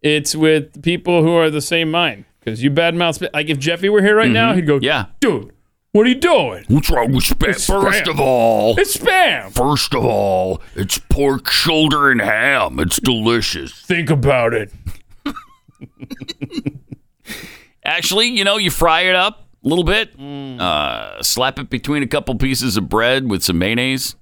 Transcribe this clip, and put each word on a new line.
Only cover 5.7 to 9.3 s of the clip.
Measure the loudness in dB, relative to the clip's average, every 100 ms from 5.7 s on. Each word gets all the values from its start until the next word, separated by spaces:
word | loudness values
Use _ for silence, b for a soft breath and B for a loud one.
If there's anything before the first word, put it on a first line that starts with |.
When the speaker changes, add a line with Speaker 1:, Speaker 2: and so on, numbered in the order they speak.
| _ _
Speaker 1:
what | 2 4
are |
you | 4
doing?" | 4 2 2 -6 0
Speaker 2:
"What's | 0 2
wrong | 0 2
with | 0 0
Spam? | 0 0
Speaker 1:
It's | 0 0
Speaker 2:
First | 2 2 0 -2
Speaker 1:
Spam. |
Speaker 2:
of | 0
all, | 2 2 4 4 2 2
Speaker 1:
It's | 0 0
Spam. | 0 2 2